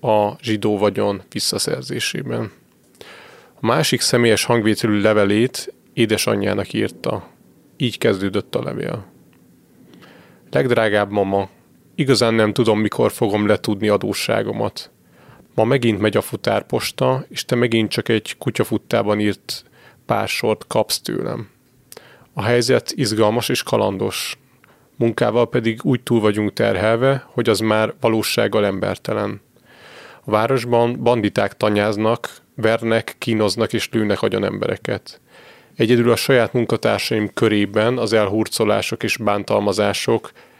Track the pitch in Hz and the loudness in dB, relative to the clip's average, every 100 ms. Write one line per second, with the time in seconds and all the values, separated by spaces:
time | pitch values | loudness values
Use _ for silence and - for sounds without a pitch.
0 | 123 107 104 - 120 107 107 104 104 95 | 0 2 2 -2 -6 -2 0 0 0 0
1 | 101 98 - - - - - 156 131 131 | -2 -4 -8 -6 -4 -4 -4 -4 -6 -6
2 | - - 135 120 107 - _ _ _ _ | -6 -6 -6 -6 -6 -12 _ _ _ _
3 | - - - - - _ 113 139 147 127 | -20 -20 -20 -20 -20 _ 0 2 2 0
4 | - 123 117 104 - 117 110 104 113 104 | 2 4 4 4 2 2 2 0 0 2
5 | 107 107 98 104 120 - - - _ - | 2 4 4 2 0 -2 -12 -16 _ -2
6 | 110 107 - 104 101 101 95 110 107 - | 0 2 0 0 0 -2 -4 -4 -4 -4
7 | - 104 - _ _ _ _ - 127 - | -6 -6 -10 _ _ _ _ -6 -4 0
8 | 113 95 98 98 - - - - - 110 | 0 0 -2 -4 -4 -6 -6 -6 -6 -8
9 | 98 - _ _ _ _ _ _ - - | -12 -20 _ _ _ _ _ _ -20 -20
10 | - - - - _ 147 131 120 110 104 | -20 -20 -20 -20 _ -2 2 2 4 2
11 | 101 104 98 98 95 - _ _ _ - | 2 0 2 0 -2 -10 _ _ _ -2
12 | 131 113 117 113 107 104 107 107 107 - | 2 4 4 4 2 2 2 2 0 2
13 | 110 - 113 107 104 - - 101 107 101 | 0 2 0 2 2 2 0 -2 2 2
14 | 104 98 - 110 107 110 107 - - _ | 0 -4 -2 -2 -2 -4 -6 -6 -16 _
15 | _ _ - - _ - 113 135 117 101 | _ _ -20 -20 _ -2 2 2 2 2
16 | 107 104 - - - 104 - 110 - - | 0 0 -2 -4 -2 -2 -2 -4 -4 -2
17 | 127 131 - - - 120 120 113 107 - | 0 0 -4 -12 -4 0 2 2 0 -2
18 | - 110 - - - - 110 107 - 113 | -2 -2 -2 -8 -6 -2 -2 -2 -2 -2
19 | 104 104 104 98 - - - _ - _ | 0 0 0 -4 -10 -14 -16 _ -20 _
20 | - 110 101 - 113 110 - 113 110 - | -4 -2 -2 -2 -2 -2 -2 -2 -2 -4
21 | - - - 117 104 _ _ _ _ - | -4 -6 -4 -8 -10 _ _ _ _ -20
22 | - - _ - 107 120 117 123 - - | -20 -20 _ -6 0 2 2 0 0 -4
23 | 117 107 107 117 - 127 - 113 101 98 | -2 2 2 2 -2 -4 0 0 0 0
24 | 101 - - - _ _ _ _ _ - | -4 -4 -8 -10 _ _ _ _ _ -2
25 | 117 110 113 113 117 127 113 113 - 123 | -2 0 0 0 0 0 -2 -2 -2 -2
26 | - 117 107 104 104 - 110 95 107 117 | 0 2 2 0 -2 0 0 2 0 2
27 | 131 135 - - 113 104 110 107 110 - | 2 0 -4 -2 0 0 2 2 0 0
28 | 117 110 104 - 107 104 101 98 101 95 | 0 0 0 0 0 0 0 -2 -4 -6
29 | - 107 104 104 _ _ _ - - - | -6 -4 -4 -8 _ _ _ -20 -20 -20
30 | - - - 107 117 131 120 117 120 127 | -20 -18 -2 0 2 0 2 2 2 0
31 | 120 120 104 - 101 - 107 104 104 104 | 2 2 2 0 -2 0 0 2 2 0
32 | 110 113 - - _ - 110 113 117 113 | 0 -2 -6 -18 _ -2 0 0 0 0
33 | - - - 110 104 104 110 110 - 113 | -2 -8 -2 2 2 0 -2 -2 -2 -2
34 | 107 98 107 101 98 101 104 107 - 104 | 0 0 0 0 -2 -2 -4 -4 -4 -6
35 | - - _ - - - _ - 110 120 | -8 -20 _ -20 -20 -20 _ -2 2 4
36 | 120 110 - 127 110 127 113 110 117 104 | 4 2 4 2 2 0 -2 0 0 -2
37 | - 110 104 - 113 104 101 107 110 127 | -2 -2 -2 0 2 2 2 2 0 0
38 | 113 110 101 107 107 - 107 104 - 113 | 2 2 2 0 -2 0 0 0 -2 -4
39 | 110 - 104 101 101 104 101 98 101 98 | -4 -2 -2 -2 0 0 2 0 0 0
40 | - 113 - - - | 0 -2 -2 -18 -20